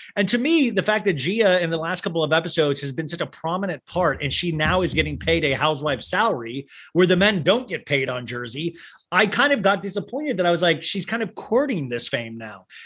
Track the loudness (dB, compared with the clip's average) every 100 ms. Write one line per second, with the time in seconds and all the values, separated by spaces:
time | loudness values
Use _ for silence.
0 | -8 -2 0 0 2 2 4 2 0 0
1 | 0 0 -2 2 4 4 2 -2 -2 -4
2 | -2 -2 2 2 2 2 2 0 -4 -6
3 | -6 -6 -8 -6 -4 -2 -4 -6 -6 0
4 | 0 0 -2 -2 -2 0 2 2 2 0
5 | 0 -2 0 2 2 2 0 0 -2 -4
6 | -2 0 2 0 -4 -10 -10 -18 -2 4
7 | 4 6 4 4 2 2 0 -10 -2 -2
8 | 0 -4 -8 -8 -8 -6 -6 -8 -16 -20
9 | _ 2 2 2 2 4 2 0 -2 -6
10 | -6 -6 -4 0 2 2 2 0 -2 -4
11 | -4 -4 -4 -8 -2 0 0 -2 -4 -4
12 | -4 -4 -6 -10 -12 -14 -20 -20